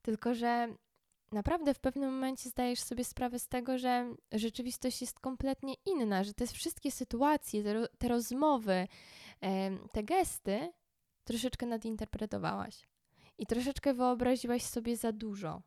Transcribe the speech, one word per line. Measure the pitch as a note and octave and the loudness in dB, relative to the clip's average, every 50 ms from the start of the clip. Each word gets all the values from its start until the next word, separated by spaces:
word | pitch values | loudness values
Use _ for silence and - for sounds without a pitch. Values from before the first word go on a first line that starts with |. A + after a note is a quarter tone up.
tylko | - A#3 A3 G#3+ - A#3 B3 | 0 0 -2 0 0 0 0
że | A#3 A#3 A#3+ A#3+ A#3+ A#3+ A3+ - - _ _ _ _ _ _ _ _ _ _ | 2 2 2 2 2 0 -2 -4 -14 _ _ _ _ _ _ _ _ _ _
naprawdę | G#3+ G#3 G3+ - E4 F4 D#4 C#4+ C4 | -4 -2 2 2 2 4 4 2 2
w | - | 4
pewnym | - C4 B3+ C#4+ C#4 C4+ C4 | 0 0 0 2 -2 0 0
momencie | C4 C4 C4 C4 - - B3+ | 0 0 -2 -2 -4 -8 -6
zdajesz | - - B3 B3 B3 B3 | -2 0 0 0 0 -2
sobie | - - B3 A#3 B3 | -4 -4 -4 -4 -4
sprawę | - - - B3+ B3 A#3+ A#3+ | -4 -2 -2 -2 -2 -2 -4
z | - | -6
tego, | - - B3 A#3+ C4+ C4 | -4 -4 -4 0 0 -2
że | B3+ B3+ B3+ B3 B3 B3 A#3+ - - _ _ | 0 2 2 2 2 0 -2 -6 -10 _ _
rzeczywistość | - G#3+ A3 A3+ - - A#3+ B3 A#3+ - - B3+ B3 - | -2 0 0 0 -2 -4 -6 -6 -6 -2 -2 -2 -2 -2
jest | B3+ - - - | -6 -8 -8 -6
kompletnie | - C4 C4 - C4+ C4+ C4+ - - C4+ B3+ _ _ | -6 -6 -4 -2 0 -2 -2 -2 -4 -6 -6 _ _
inna, | G4 F#4+ D4 A#3 G#3+ G3 F#3 G3 | 0 2 2 2 2 2 2 0
że | G#3 G#3 | 0 -2
te | - A#3+ | -4 -4
wszystkie | A#3+ - - - E4 - - - C#4 | -4 -4 -6 -6 -6 -6 -2 -4 -4
sytuacje, | - - B3+ _ - A#3 C#4 D4 D4+ D4 - - - G#3 G#3 | -2 -2 -6 _ 0 2 4 4 4 2 0 -2 -2 0 0
te | G3+ G#3 | 0 0
ro-, | A3 A#3 - - | 0 0 -2 -4
te | _ - | _ 0
rozmowy, | A#3+ A#3+ A#3+ A3+ - A#3+ C4 D4+ D#4 C#4+ A#3+ A3 G3+ F#3 F#3 F3+ - - - - - - - - - - _ | 2 2 2 2 0 0 4 4 6 4 4 4 2 2 2 2 -2 -6 -20 -20 -20 -20 -20 -20 -20 -12 _
em, | - F#3+ F#3+ F#3+ F#3+ G3 F#3+ - - - | -2 0 0 0 0 0 -2 -6 -8 -6
te | - A3 G#3 | -4 -4 0
gesty | G#3 E4 F#4+ E4+ - - - _ G3 G3 A3 D4+ F4 - _ _ _ _ _ _ _ _ _ _ | 2 4 4 4 2 -2 -6 _ -2 0 0 -2 -4 -8 _ _ _ _ _ _ _ _ _ _
troszeczkę | - B3 A3+ A#3+ B3+ - - B3 | -4 -4 -2 0 -2 -2 -2 -4
nadinterpretowałaś | A#3+ A#3 A3 G#3+ A3+ A3 G#3+ A3 - - - A3 G#3 G3+ G3+ F3 D#3+ G3 G3 - - - - - _ _ _ _ _ _ _ - - _ | -2 -2 -4 -2 -4 -4 -4 -6 -6 -4 -6 -4 -2 -2 -2 0 -2 -2 -2 -6 -8 -10 -16 -20 _ _ _ _ _ _ _ -20 -20 _
i | - A3 | -10 -2
troszeczkę | - A3+ A#3+ B3 C#4 C4+ - - C#4+ C4 | 0 0 0 0 -2 -2 2 2 2 4
wyobraziłaś | A#3+ B3+ B3+ B3 A#3 B3 B3 C4 A#3+ - A#3+ A#3+ B3 - | 4 4 2 4 4 4 4 4 4 2 0 0 0 0
sobie | - - A#3+ A3+ A#3 A#3 | -2 -4 -2 0 0 -2
za | A3+ - A3+ | 0 0 -2
dużo. | A3 G#3+ A3 G#3+ G3+ G3+ G3+ D#3 D#3+ F3+ - | -2 -2 -6 -6 -6 -6 -6 -6 -6 -8 -12